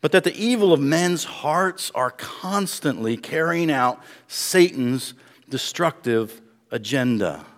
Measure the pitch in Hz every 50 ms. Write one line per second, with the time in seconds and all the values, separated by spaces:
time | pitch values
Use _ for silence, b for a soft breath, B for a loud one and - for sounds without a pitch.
0 | - 156 - 185 180 180 - - 208 233 247 233 208 190 170 147 139 139 156 165
1 | 175 180 175 160 - - - - - 143 151 175 190 190 180 - - - - -
2 | 127 127 - - - - - - - 185 196 202 202 180 - - - 156 123 82
3 | 110 113 117 113 - - - 160 160 165 170 170 170 160 151 131 123 123 123 -
4 | B B B B B B - - - - - 180 175 180 170 135 127 120 127 131
5 | - - - B B B B B B - 123 127 - - - - 175 165 156 -
6 | - 120 117 113 113 107 - - - _ _ _ _ _ - 113 107 104 123 139
7 | 127 127 120 110 101 85 76 76 76 - -